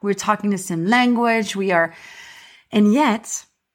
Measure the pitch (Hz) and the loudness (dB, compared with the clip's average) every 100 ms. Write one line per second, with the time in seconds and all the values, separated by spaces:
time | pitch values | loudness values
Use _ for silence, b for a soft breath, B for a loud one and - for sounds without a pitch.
0 | 202 196 - 208 208 190 - 165 175 240 | -4 -2 -2 -2 -2 -4 -4 -4 0 2
1 | 247 233 240 226 208 196 196 170 165 B | 2 2 0 0 -2 -4 0 0 0 B
2 | B B B B B B B 220 208 247 | B B B B B B B 2 4 4
3 | 294 220 - - - _ _ | 2 -2 -6 -14 -14 _ _